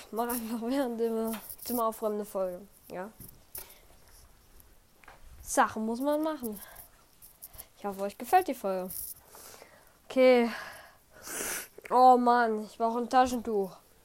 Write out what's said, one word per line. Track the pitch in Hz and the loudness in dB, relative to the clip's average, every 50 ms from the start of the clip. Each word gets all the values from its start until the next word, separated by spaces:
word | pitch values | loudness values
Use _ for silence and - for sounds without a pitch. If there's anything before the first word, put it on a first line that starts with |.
| - - | -16 -12
mache | 214 214 240 240 | -6 -6 -4 -4
einfach | 240 247 226 220 240 226 226 | -4 -4 -4 -6 -6 -6 -4
während | 240 269 277 277 240 233 220 | -2 -2 0 -2 -2 -2 -2
dem | 233 226 226 226 226 226 226 208 - - - - - | -2 -2 -2 -2 -4 -4 -6 -8 -10 -14 -18 -14 -8
Zimmer | - 240 247 226 | -4 -2 0 0
aufräumen | 220 220 - 226 214 208 | -2 -2 -2 -4 -2 -2
eine | 208 208 | -2 -6
Folge. | 202 - 196 190 185 180 175 202 - _ _ _ - | -6 -4 -4 -4 -4 -6 -10 -16 -20 _ _ _ -14
Ja. | - 180 185 220 - - - - - - - _ - - - - - - - - - - - - - - - - - _ _ _ _ - - - - - _ _ _ _ - - - - - - - - | -12 -12 -12 -12 -14 -18 -20 -20 -20 -20 -20 _ -18 -18 -18 -18 -20 -20 -20 -20 -20 -20 -20 -20 -20 -20 -20 -20 -20 _ _ _ _ -20 -20 -20 -20 -20 _ _ _ _ -20 -20 -20 -20 -20 -20 -20 -18
Sachen | - - - 277 233 - - 220 220 | -12 -4 2 2 2 2 2 -4 -4
muss | 220 233 233 | -4 -4 -4
man | 269 294 294 302 | -2 -2 -2 0
machen. | 311 320 311 269 247 220 208 196 - - - - - - - - - _ _ _ - - - _ - - - - - _ _ _ | -2 -4 -4 -6 -8 -10 -10 -12 -16 -20 -20 -20 -20 -20 -20 -20 -20 _ _ _ -20 -20 -20 _ -20 -20 -20 -20 -20 _ _ _
Ich | - | -10
hoffe, | 202 190 190 | -10 -8 -6
euch | 196 202 - - | -6 -8 -8 -8
gefällt | 247 - 370 370 370 320 | -4 2 4 4 4 2
die | 262 | -6
Folge. | - - 196 190 185 185 190 - - - - - - - - - - - - - - - - - - - _ _ _ _ - | -4 -4 -4 -4 -4 -6 -8 -10 -12 -12 -14 -14 -18 -20 -20 -20 -20 -20 -20 -20 -20 -20 -20 -20 -20 -20 _ _ _ _ -6
Okay. | - 262 254 254 254 240 233 233 220 - - - - - - - - _ _ _ - - - - - - - - - - - - - - - - | 2 4 6 6 8 6 4 2 -2 -6 -12 -14 -16 -18 -20 -20 -20 _ _ _ -20 -20 -16 -12 -10 -8 -8 -8 -8 -8 -10 -12 -18 -18 -8 0
Oh | 214 247 254 254 254 247 | 4 8 10 10 10 8
Mann, | 247 240 240 240 240 220 220 214 214 | 8 4 4 4 4 2 0 -2 -6
ich | 196 - - | -10 -6 -2
brauche | 226 226 226 240 | -2 -2 -2 -2
ein | 240 226 | -4 2
Taschentuch. | 262 254 254 254 254 240 214 240 220 202 196 180 - - _ _ _ _ _ | 4 4 4 4 2 -4 -4 -2 -2 -2 -2 -2 -6 -16 _ _ _ _ _